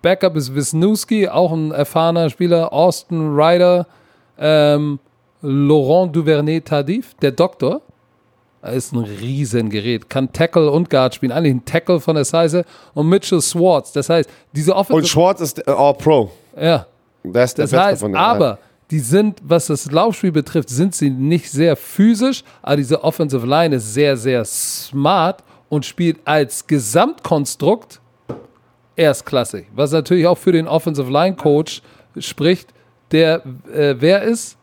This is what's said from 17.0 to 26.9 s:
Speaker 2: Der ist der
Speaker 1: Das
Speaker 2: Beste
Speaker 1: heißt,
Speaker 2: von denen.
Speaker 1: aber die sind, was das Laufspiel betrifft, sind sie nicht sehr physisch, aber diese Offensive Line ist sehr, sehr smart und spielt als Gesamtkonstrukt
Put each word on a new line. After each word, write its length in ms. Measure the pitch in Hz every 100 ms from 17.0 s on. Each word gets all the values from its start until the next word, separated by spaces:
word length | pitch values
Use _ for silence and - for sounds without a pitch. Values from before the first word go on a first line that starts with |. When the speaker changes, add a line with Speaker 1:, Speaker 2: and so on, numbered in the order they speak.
| _ _
Speaker 2:
Der 200 | 90 92
ist 140 | 127 -
der 60 |
Speaker 1:
Das 80 | 147
Speaker 2:
Beste 140 | 160 202
Speaker 1:
heißt, 160 | 185
Speaker 2:
von 100 | 104
denen. 100 | 101
Speaker 1:
aber 360 | 202 220 143 101 _ _ _
die 80 | 156
sind, 420 | 117 180 214 185
was 240 | 147 165 -
das 240 | 147 151
Laufspiel 400 | 156 220 202 190
betrifft, 380 | 156 139 170 -
sind 260 | 123 190 -
sie 140 | 147
nicht 420 | 131 139 170 -
sehr 240 | 135 170 143
physisch, 680 | - - 214 220 262 262 - _
aber 160 | - 143
diese 260 | 131 151
Offensive 420 | 151 - 156 131 120
Line 300 | 147 170 131
ist 180 | 107
sehr, 220 | 113 147 135
sehr 300 | 120 123 110
smart 1000 | - - - - 139 143 190 165 190 _ _ _
und 180 | 151 143
spielt 320 | - 170 160 -
als 400 | 151 139 - -
Gesamtkonstrukt 1300 | 151 107